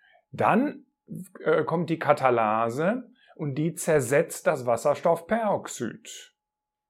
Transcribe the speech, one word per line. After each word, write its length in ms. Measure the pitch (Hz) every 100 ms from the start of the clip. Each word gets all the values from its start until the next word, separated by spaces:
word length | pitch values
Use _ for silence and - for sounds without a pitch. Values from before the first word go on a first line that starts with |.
| _ _ _
Dann, 540 | 110 110 180 285 - _ _ - - - -
äh, 200 | - 160
kommt 260 | 151 165 165
die 80 | 160
Katalase 1120 | - 147 131 120 107 110 117 123 165 247 - _ _
und 220 | - 151 135
die 180 | 160
zersetzt 720 | 165 - 156 120 143 165 - -
das 180 | 151
Wasserstoffperoxid. 1700 | 120 117 147 143 175 165 - 220 220 151 - - 117 - - - - _ _ _ _ _ _